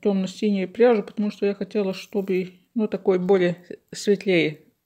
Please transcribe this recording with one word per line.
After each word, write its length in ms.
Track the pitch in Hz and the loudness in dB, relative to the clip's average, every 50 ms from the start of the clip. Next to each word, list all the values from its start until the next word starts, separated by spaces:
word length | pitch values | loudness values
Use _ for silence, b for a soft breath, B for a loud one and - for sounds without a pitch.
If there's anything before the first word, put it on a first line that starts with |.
| - | -2
тёмно-синюю 640 | 208 196 190 190 185 - - 220 214 202 190 185 185 | 0 0 0 -2 -4 -4 -4 -2 0 0 0 -2 -4
пряжу, 340 | - - 233 247 233 208 - | 0 2 4 4 4 2 0
потому 280 | - - - 202 208 | -4 -6 -4 -4 -4
что 160 | - - 208 | -4 -2 -4
я 80 | 202 202 | -4 -2
хотела, 400 | - 196 180 - 214 196 190 185 | -4 -8 -6 -4 -4 -2 -2 -4
чтобы, 580 | - - - - 202 190 196 185 185 185 180 - _ _ _ - | -8 -10 -8 -6 -4 -2 -2 -2 -2 -2 -4 -10 _ _ _ -4
ну, 140 | 226 214 208 | -4 -2 -2
такое 300 | - 190 - 202 185 185 | -4 -2 0 2 2 2
более 380 | 180 180 196 185 180 175 170 - - - - - _ _ | 4 2 4 4 4 2 0 -2 -8 -16 -18 -18 _ _
светлее 680 | - - - 208 202 196 - 202 185 165 151 156 151 - _ _ _ _ _ | -16 -4 0 0 0 0 2 2 2 2 2 0 -2 -6 _ _ _ _ _